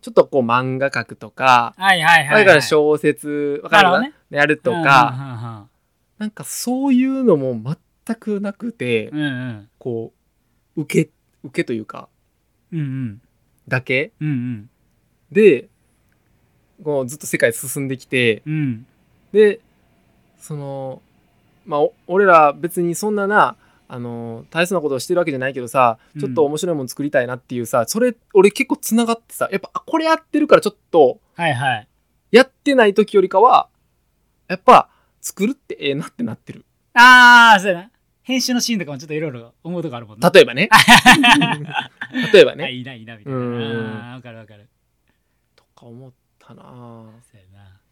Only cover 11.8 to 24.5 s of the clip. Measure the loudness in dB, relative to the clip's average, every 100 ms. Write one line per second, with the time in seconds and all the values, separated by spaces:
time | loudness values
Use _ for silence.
11.8 | -10 -20 -20 _ _ _ _ _ _ -10
12.8 | -8 -8 -10 -14 _ _ _ _ -8 -8
13.8 | -4 -6 -6 _ -8 -6 -8 -12 -16 _
14.8 | _ _ _ _ _ 2 4 4 -4 _
15.8 | _ _ _ _ _ _ _ _ _ _
16.8 | -6 -6 -6 -10 -8 0 0 0 -10 -10
17.8 | -8 -10 -6 -2 -2 -2 -6 -6 -6 -6
18.8 | -14 _ _ _ _ 2 2 0 _ _
19.8 | _ _ _ _ _ _ -16 -14 -12 -12
20.8 | -12 -14 _ _ _ _ _ _ -8 -2
21.8 | -2 _ -6 0 6 6 4 0 -8 -4
22.8 | -6 -4 -6 -4 -2 2 0 -2 _ _
23.8 | _ -16 -14 -12 -14 -16 -12